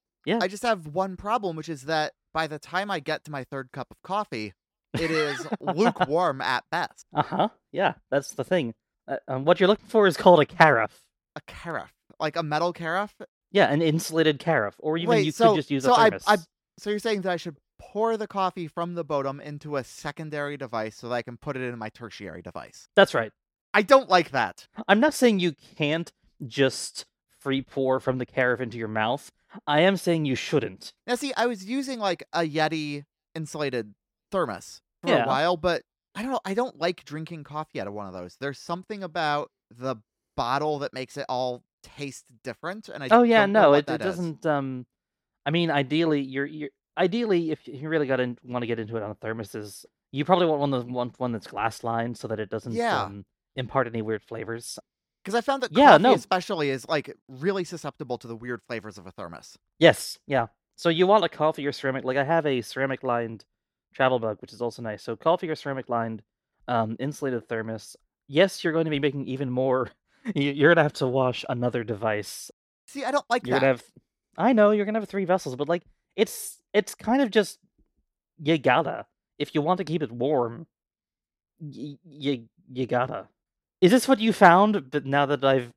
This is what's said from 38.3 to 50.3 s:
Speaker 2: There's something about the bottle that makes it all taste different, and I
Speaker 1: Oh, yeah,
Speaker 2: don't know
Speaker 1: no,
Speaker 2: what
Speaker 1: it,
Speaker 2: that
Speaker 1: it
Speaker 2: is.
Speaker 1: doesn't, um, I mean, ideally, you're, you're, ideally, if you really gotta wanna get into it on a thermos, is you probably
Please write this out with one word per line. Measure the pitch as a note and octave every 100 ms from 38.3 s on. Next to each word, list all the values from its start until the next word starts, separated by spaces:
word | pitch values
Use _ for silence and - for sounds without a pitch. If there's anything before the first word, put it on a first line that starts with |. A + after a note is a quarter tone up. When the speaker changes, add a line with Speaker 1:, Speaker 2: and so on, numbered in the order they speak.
| -
Speaker 2:
There's | C#3 C3+
something | - F3 F#3 G#3
about | F#3 E3 D#3 D3 - _ _
the | A#2 B2+ A#2+ _ _ _ -
bottle | A#2+ C3+ D3+ D3
that | C#3
makes | B2+ C3 D3
it | C#3
all | B2+ B2+ B2 _ _
taste | - - C#3+ B2 - A#2+
different, | - A2+ D#3+ G3+ -
and | -
I | C3+
Speaker 1:
Oh, | A3+
yeah, | A#3+ A3+
Speaker 2:
don't | G3+
know | G#3
Speaker 1:
no, | E3+
Speaker 2:
what | C#3+
Speaker 1:
it, | D3
Speaker 2:
that | B3
Speaker 1:
it | F#3+
Speaker 2:
is. | F3
Speaker 1:
doesn't, | E3+ D3 E3
um, | C#3+ C3+ B2+ B2 _ _ _ _ _ -
I |
mean, | E3 E3+
ideally, | C#3+ C3+ D3+ E3 D3+
you're, | C3+ C3 C#3+
you're, | D#3 D3 - _ -
ideally, | F3+ A3 A#3 F3+ E3
if | D#3 -
you | B2+ D3+
really | D#3+ C#3+
gotta | C3 B2 A#2+
wanna | B2+ B2 A#2+
get | A2+
into | G#2+ A2+
it |
on | G#2
a | G#2+
thermos, | A2+ A2+ G#2+ A2+
is | G#2 - - _ _
you | C3+
probably | C#3+